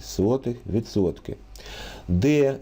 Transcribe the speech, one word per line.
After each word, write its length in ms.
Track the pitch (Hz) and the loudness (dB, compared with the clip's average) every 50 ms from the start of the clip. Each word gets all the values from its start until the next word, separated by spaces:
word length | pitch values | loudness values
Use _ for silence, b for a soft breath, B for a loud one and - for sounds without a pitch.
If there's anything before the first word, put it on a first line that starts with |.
сотих 560 | - - - - 92 107 127 135 135 123 117 120 - | -8 -6 0 2 2 2 2 2 0 -4 -6 -6 -6
відсотки. 680 | - 92 113 117 - - 107 92 82 69 - - - - - - - B B B B B B B B B B B | -2 -2 -2 -2 0 0 0 0 0 0 -4 -8 -12 -12 -12 -14 -18 B B B B B B B B B B B
Д 480 | - 90 90 117 143 151 147 143 135 135 - | 0 2 4 4 4 6 6 6 4 2 0